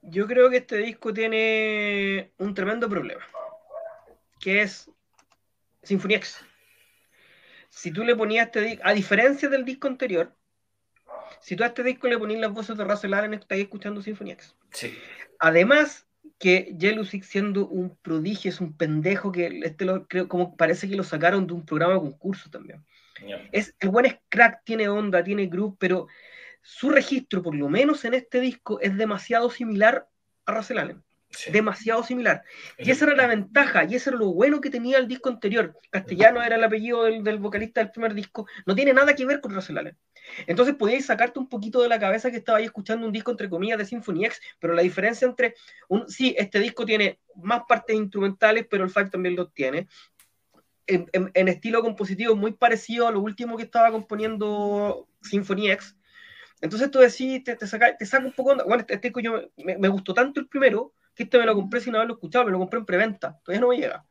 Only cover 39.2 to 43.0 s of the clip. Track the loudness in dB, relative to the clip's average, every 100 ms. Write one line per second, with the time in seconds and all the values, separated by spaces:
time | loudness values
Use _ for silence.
39.2 | 0 -2 -4 -8 -8 -10 -10 -16 _ _
40.2 | -20 -18 -6 2 2 4 0 0 0 0
41.2 | 0 -2 -8 -8 -4 2 2 2 2 0
42.2 | -2 -6 0 0 0 -6 -6 -4